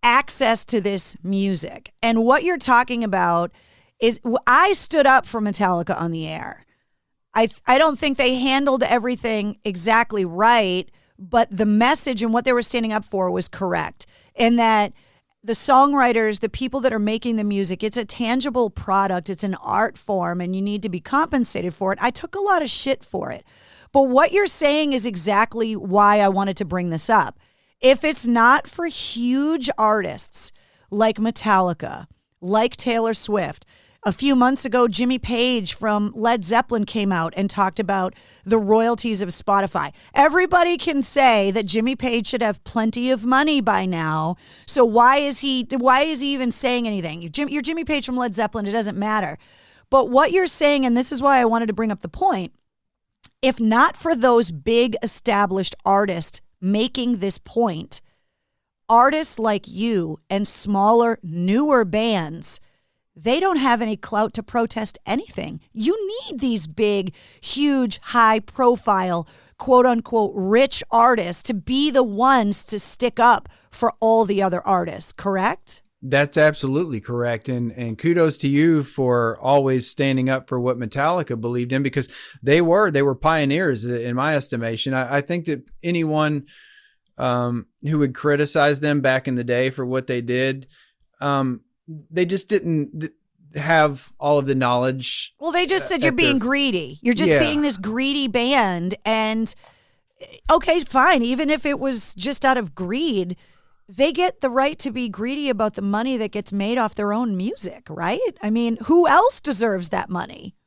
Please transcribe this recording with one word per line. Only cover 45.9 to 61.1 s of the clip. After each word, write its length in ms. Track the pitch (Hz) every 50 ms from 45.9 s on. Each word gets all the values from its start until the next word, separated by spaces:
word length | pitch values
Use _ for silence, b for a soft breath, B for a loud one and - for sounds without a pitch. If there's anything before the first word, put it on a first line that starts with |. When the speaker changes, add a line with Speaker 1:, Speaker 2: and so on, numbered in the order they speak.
| 254 262
Speaker 1:
is 200 | 294 320 311 254
he 120 | 262 277 277
even 180 | 277 254 247
saying 360 | 226 - - 262 247 247 233 226
anything? 340 | 214 196 170 165 151 165
You're 100 | 170 170
Jim-, 180 | 147 - 285 285
you're 120 | 269 294
Jimmy 220 | 262 269 330 330 330
Page 220 | 240 302 285 254
from 100 | - 254
Led 200 | 254 247 240 190
Zeppelin. 320 | 180 226 214 - 226 208 202
It 40 |
doesn't 260 | 202 233 220 202 208 190
matter. 400 | 202 214 214 214 196 151 151 - b b b b b b b b b b
But 200 | - 269 247 -
what 220 | 247 262 302 302
you're 160 | 330 381 370 339
saying, 380 | - - 320 294 294 285 262
and 100 | 254 233
this 160 | 240 262 -
is 100 | 294 254
why 180 | 262 285 277 262
I 60 | 247
wanted 220 | 226 226 226 233 220
to 60 | 214
bring 180 | 175 226 220
up 100 | 208 185
the 60 | - -
point, 460 | - - 359 381 339 190 185 165 _ _ _ _ _ _ _ _ _ _ _ _ _ _ _ - _ _
if 180 | - 262 254 -
not 380 | 233 220 220 233 277 339 - -
for 180 | - 339 330
those 360 | 247 220 254 240 233 233 170
big 440 | 170 147 139 220 226 233 240 254 214 - -
established 720 | 226 - - - - 208 202 208 190 185 190 185 - - - -
artists 560 | - 196 196 208 196 185 165 160 - - - - _ _ _
making 560 | 180 185 202 214 226 247 - 262 247 247 240 196
this 220 | 175 196 185 -
point, 600 | _ - - 226 240 220 175 156 - - - - - _ _ _ _ _ _ _ _ _ _ _ _ _ _ _ _ _
artists 500 | 226 233 247 269 285 311 311 - - -
like 300 | 220 226 208 196 - -
you 520 | - 180 214 233 226 190 170 160 156 - _ _
and 180 | 196 196 208 -
smaller, 720 | - - - 196 208 196 196 208 226 233 233 233